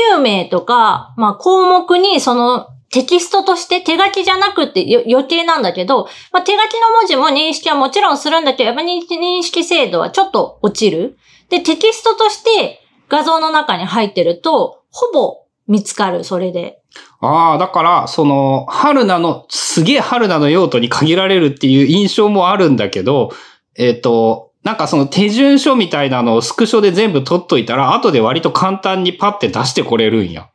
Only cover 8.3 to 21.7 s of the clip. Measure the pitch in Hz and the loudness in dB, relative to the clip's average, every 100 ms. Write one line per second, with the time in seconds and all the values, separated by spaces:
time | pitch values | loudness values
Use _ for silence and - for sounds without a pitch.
8.3 | 330 294 - 226 247 339 359 339 339 349 | 0 0 -2 -2 -2 -4 -4 -6 -6 -4
9.3 | 359 349 349 339 339 226 175 160 - 392 | -4 -4 -4 -2 0 0 -2 -2 -2 -2
10.3 | 208 - - 202 - 214 160 240 - _ | -2 -4 -4 -4 0 0 0 -4 -8 _
11.3 | _ - 349 - 311 440 440 453 440 427 | _ -6 -4 -2 0 0 0 -2 0 0
12.3 | - 453 427 - - _ _ - 294 302 | 0 0 0 0 -8 _ _ -4 -2 0
13.3 | 330 320 311 302 180 190 226 208 - 170 | 0 0 0 -2 -4 -4 -2 -2 0 0
14.3 | 170 330 285 - - _ - 494 330 202 | 0 0 0 0 -6 _ -6 -2 0 -2
15.3 | - _ _ - 208 208 - 190 175 175 | -4 _ _ -2 -2 -2 -4 -4 -4 -6
16.3 | 180 185 175 175 - _ - - _ 123 | -6 -4 -6 -10 -14 _ -20 -20 _ 0
17.3 | 156 165 151 180 175 165 175 - - 147 | 2 4 2 0 0 2 0 0 0 2
18.3 | 139 135 135 135 - 285 285 208 180 170 | 2 0 -2 -2 -2 2 2 2 0 -2
19.3 | 131 - - - - 160 277 - 247 214 | -4 -8 -10 -4 0 2 0 0 0 0
20.3 | 160 147 170 165 123 120 - 156 180 190 | 2 2 2 2 0 -2 -2 0 2 2
21.3 | 190 151 135 135 | 2 0 0 2